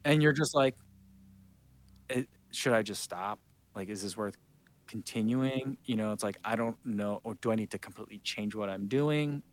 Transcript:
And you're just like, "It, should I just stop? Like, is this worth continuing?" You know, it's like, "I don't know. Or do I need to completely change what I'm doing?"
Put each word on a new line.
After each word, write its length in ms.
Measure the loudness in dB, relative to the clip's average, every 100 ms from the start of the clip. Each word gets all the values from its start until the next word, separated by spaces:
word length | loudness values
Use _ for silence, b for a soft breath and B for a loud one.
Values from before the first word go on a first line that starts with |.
And 180 | 2 6
you're 100 | 6
just 200 | 4 2
like, 220 | 4 2 2 -10 -20 -20 -20 -20 -20 -20 -20 -20 -20 -20 -18 -4
"It, 200 | -4 -4 _ _
should 200 | -4 2
I 100 | 4
just 200 | 2 -4
stop? 380 | -6 -6 -4 -6 _ _ _
Like, 140 | -10 -6
is 140 | -6
this 140 | -6 -4
worth 200 | -4 -6 _ _ _ _ -12
continuing?" 920 | -10 -6 0 2 2 2 0 -2 -6
You 120 | -4 -2
know, 160 | 0
it's 100 | -2
like, 140 | -4 -4
"I 120 | -2 0
don't 220 | 0 -2
know. 360 | -4 -2 -2 -2
Or 100 | -6 -4
do 160 | 0
I 20 |
need 160 | 0 0
to 60 | -6
completely 400 | -10 -14 -14 -10
change 340 | -8 -4 -4
what 140 | -2 -4
I'm 180 | -4 0
doing?" 540 | 2 4 2 0 -2 -8